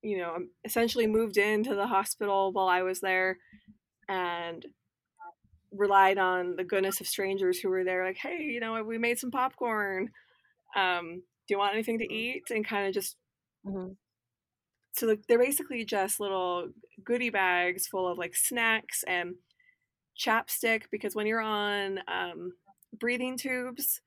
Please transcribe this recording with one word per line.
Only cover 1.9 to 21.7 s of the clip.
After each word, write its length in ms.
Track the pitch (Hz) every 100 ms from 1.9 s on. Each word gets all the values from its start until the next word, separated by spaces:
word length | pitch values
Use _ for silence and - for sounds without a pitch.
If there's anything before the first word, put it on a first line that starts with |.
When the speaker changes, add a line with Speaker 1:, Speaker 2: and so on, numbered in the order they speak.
| 196 - - 208 196 196
Speaker 1:
while 160 | 190 185
I 140 | 180
was 180 | 185 185
there 380 | 196 185 185 185 _ - _ - _ _ -
and 560 | 190 175 170 170 165 - _ _ _ _ _ - - _ _ _
relied 460 | 202 202 196 190 196
on 380 | 185 180 180 175
the 80 |
goodness 380 | 180 196 190 196
of 60 | 190
strangers 520 | - 196 196 185 180
who 100 | 196
were 140 | 185
there, 220 | 185 185 185
like, 120 | 185
"Hey, 260 | 277 349
you 160 | 302 240
know, 220 | 226 226
we 140 | 214 226
made 200 | 233 240
some 120 | 254
popcorn. 800 | 262 262 - 247 220 202 190 196 - _ _ _ _ _ -
Um, 480 | 185 175 170 175 - _ -
do 80 | 196
you 40 |
want 140 | 392 214
anything 240 | 226 226
to 60 | 226
Speaker 2:
Mm-hmm. 40 |
Speaker 1:
eat?" 380 | 220 233 262 -
And 140 | 226 208
kinda 240 | 208 196
just 240 | 196 196 - _ _ _ _ 196
Speaker 3:
Mm-hmm. 280 | 196 185 190 _ _ _ _ _ _ _ _ _
Speaker 1:
So, 140 | - 226
like, 180 | 214 -
they're 120 | 233
basically 460 | 247 285 370 247 220
just 340 | 208 190 -
little 520 | 202 190 180 175 180 - - -
goodie 280 | - 240 240
bags 560 | 202 185 180 180 185 -
full 200 | 190 185
of, 100 | 175
like, 180 | 175 -
snacks 680 | - 247 226 220 - - -
and 280 | 180 175 180 _ _ _ _ _ _ _ -
chapstick, 680 | - 226 - - 233 226 -
because 240 | 208 208 214
when 120 | 214
you're 140 | 226
on, 600 | 220 208 208